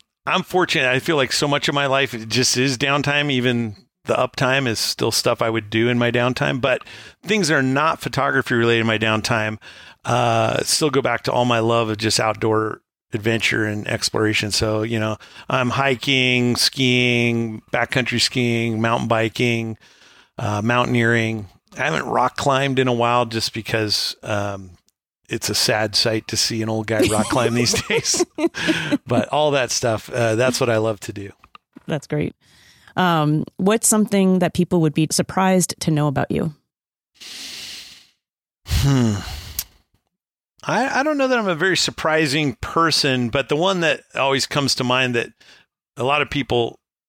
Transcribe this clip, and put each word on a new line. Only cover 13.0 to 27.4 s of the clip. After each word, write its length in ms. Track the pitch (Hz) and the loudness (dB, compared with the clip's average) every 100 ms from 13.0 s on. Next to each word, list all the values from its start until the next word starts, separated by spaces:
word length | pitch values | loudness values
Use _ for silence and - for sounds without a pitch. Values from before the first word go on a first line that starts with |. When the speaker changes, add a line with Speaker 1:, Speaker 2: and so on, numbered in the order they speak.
| _ | _
Speaker 1:
adventure 500 | 113 107 113 - 110 | -4 -2 0 0 0
and 240 | 107 104 - | -2 -4 -4
exploration. 640 | 113 - 110 107 107 104 | -4 -2 0 0 0 -2
So, 320 | - 110 107 | -2 0 -2
you 160 | 113 113 | -2 -2
know, 180 | 110 107 - - - | -4 -6 -12 -20 -4
I'm 220 | 131 123 | -2 0
hiking, 840 | 123 139 123 - 131 127 123 123 117 | 0 0 0 0 2 2 2 2 2
skiing, 1080 | - - 127 123 123 120 120 117 113 110 - | 0 2 2 4 2 2 2 0 -2 -8 -6
backcountry 480 | 127 120 131 117 117 | -4 -2 -2 -2 -2
skiing, 600 | - 131 120 117 117 110 | -2 0 0 0 0 0
mountain 280 | 113 120 120 | 0 0 0
biking, 680 | 113 113 - 123 117 113 110 - _ - - _ - | 0 0 0 0 0 -4 -10 -16 _ -20 -20 _ -8
uh, 240 | 107 104 | -4 -2
mountaineering. 840 | 110 123 123 123 117 117 113 110 98 _ _ - | 0 0 2 2 2 2 0 -4 -10 _ _ -6
I 80 | |
haven't 220 | 135 156 123 | -4 -2 -2
rock 300 | 120 123 - | 0 0 0
climbed 420 | 143 135 139 131 | 0 2 2 0
in 100 | 127 | 2
a 40 | |
while 320 | 120 117 123 | 2 2 2
just 300 | 117 113 - | 0 -2 -4
because, 600 | 117 104 113 107 - - - | -6 -4 -2 0 -2 -4 -6
um, 500 | 123 104 101 98 92 87 _ _ _ _ _ | -6 -4 -4 -8 -14 -20 _ _ _ _ _
it's 220 | 113 - | -6 -2
a 40 | |
sad 400 | 104 - 110 107 | 0 0 0 0
sight 320 | 98 117 110 - | 0 0 0 -2
to 100 | 113 | -2
see 240 | - 113 | -2 -2
an 80 | 110 | -2
old 160 | 110 110 | -4 -2
guy 140 | 110 110 | 0 2
rock 160 | 107 104 | 0 0
climb 260 | 135 | 0